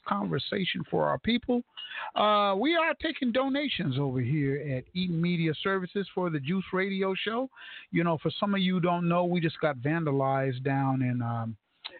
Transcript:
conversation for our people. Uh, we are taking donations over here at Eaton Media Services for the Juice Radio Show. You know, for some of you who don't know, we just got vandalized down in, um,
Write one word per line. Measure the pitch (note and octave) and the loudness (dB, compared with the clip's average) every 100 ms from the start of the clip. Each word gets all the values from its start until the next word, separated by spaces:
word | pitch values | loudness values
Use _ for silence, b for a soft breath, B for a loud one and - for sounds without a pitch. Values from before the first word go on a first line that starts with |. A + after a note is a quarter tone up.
| - | -2
conversation | G3+ G3+ D#3 - G3+ F3+ F3+ D#3 | -2 0 -2 -2 -2 -2 -4 -2
for | E3 D3+ | 0 2
our | C#3+ | 0
people. | - A#3+ - B3 - B B B B - | 0 -2 0 -2 -4 B B B B 0
Uh, | G#3 G#3 G3+ G3 | 4 4 2 2
we | C4 E4+ | 2 2
are | D#4+ D4 | 0 0
taking | D#4+ - B3+ | -4 -2 0
donations | A3+ C4+ C4+ D4 - D#3+ B2+ | 2 0 0 -2 -2 -2 0
over | C#3+ B2+ | 0 0
here | A#2+ D#3 C#3 C#3 D3 C3 | 0 2 2 0 -2 -4
at | C3 | -4
Eaton | F3+ F#3 E3 | -4 -2 0
Media | E3+ F3 E3 D3 | 2 2 2 0
Services | G3 F#3+ F3+ G3+ F#3+ | 0 0 -2 -4 -4
for | - F3+ | -2 -2
the | D#3 | -2
Juice | C3+ F#3+ F3+ | -2 -2 0
Radio | F#3 G3 F#3+ F#3+ F#3+ | -2 0 0 0 -2
Show. | - A#3 C4 B B B B | -4 -4 -4 B B B B
You | E3+ | 0
know, | E3+ D#3+ | 2 2
for | E3 - | -2 -2
some | G3+ G3 | 0 2
of | |
you | F#3 F#3 | 2 4
who | |
don't | E3+ F3 F3 | 2 2 2
know, | F3 F3+ | 2 2
we | F3+ | 2
just | D#3+ - | 0 2
got | D#3 C#3 | 0 0
vandalized | C3 E3 D#3 C#3 C3+ C3+ C3+ B2+ | 0 0 2 2 2 2 0 0
down | C3 C#3 C3+ C3 | 0 0 2 2
in, | B2+ B2 | 2 0
um, | A#2 A#2 A2+ A2+ _ B B B | -2 -2 -4 -8 _ B B B